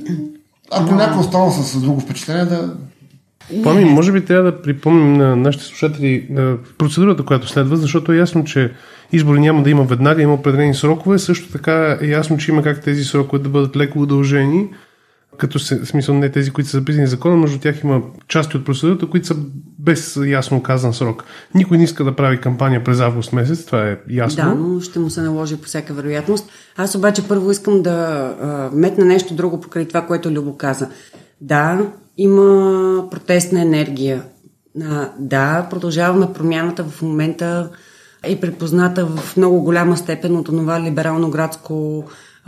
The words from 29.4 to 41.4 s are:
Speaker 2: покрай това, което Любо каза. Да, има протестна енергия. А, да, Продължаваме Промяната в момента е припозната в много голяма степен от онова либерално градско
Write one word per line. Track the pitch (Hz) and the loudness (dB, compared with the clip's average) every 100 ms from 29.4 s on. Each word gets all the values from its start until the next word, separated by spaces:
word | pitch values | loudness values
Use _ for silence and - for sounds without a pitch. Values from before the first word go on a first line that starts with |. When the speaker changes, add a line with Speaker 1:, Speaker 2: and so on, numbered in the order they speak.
| 175 151 | -4 -4
Speaker 2:
покрай | - 170 165 | -8 -8 -4
това, | 170 | -4
което | 170 170 170 | -4 -4 -2
Любо | 147 143 139 | -4 -6 -6
каза. | 139 131 131 - - - - _ | -6 -4 -6 -10 -20 -20 -20 _
Да, | 139 147 156 185 202 - _ - | -2 0 2 0 -2 -6 _ 0
има | 196 196 196 196 190 190 185 185 180 | 4 6 6 6 4 2 2 0 -4
протестна | 180 - 180 180 185 | -10 0 0 2 0
енергия. | 165 151 139 135 135 131 - _ _ _ _ - | 2 2 0 -2 -4 -4 -8 _ _ _ _ -12
А, | 156 147 135 - | -6 -6 -6 -8
да, | 135 135 139 165 175 | -4 0 0 -2 -4
Продължаваме | 185 170 156 175 185 180 | -6 -4 0 2 2 0
Промяната | - 160 160 170 170 | 0 -2 -2 -2 -6
в | 156 - | -8 -8
момента | 160 156 156 160 170 175 170 - - _ - _ | -4 -2 -2 -2 -4 -4 -6 -12 -20 _ -20 _
е | - 170 | -6 -4
припозната | 175 170 165 175 180 180 170 | -4 -6 -2 2 2 0 -2
в | 160 - 185 | -4 -4 2
много | 180 180 | 4 4
голяма | 170 175 175 170 | 2 2 2 0
степен | - 156 175 170 | -4 -4 -2 -2
от | 151 | -2
онова | 160 160 165 | -2 -2 -2
либерално | 165 151 160 160 165 | -2 -2 -2 0 -2
градско | 147 | -2